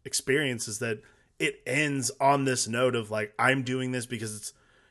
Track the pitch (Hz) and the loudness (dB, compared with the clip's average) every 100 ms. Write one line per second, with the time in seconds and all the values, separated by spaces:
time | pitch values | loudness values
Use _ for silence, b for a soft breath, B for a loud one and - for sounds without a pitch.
0 | - - - 143 139 117 117 101 117 110 | -6 -4 0 2 2 -2 -6 -4 -4 -6
1 | - b b - 156 - 120 139 151 139 | -10 b b -4 -4 -2 -2 0 2 0
2 | 127 - 135 139 135 123 110 117 127 120 | -2 2 4 4 2 0 0 2 2 2
3 | 104 107 107 - 123 135 123 127 127 127 | -2 -4 -4 2 2 2 0 -2 -2 -4
4 | 117 113 110 107 - - _ _ _ | -4 -6 -6 -8 -12 -16 _ _ _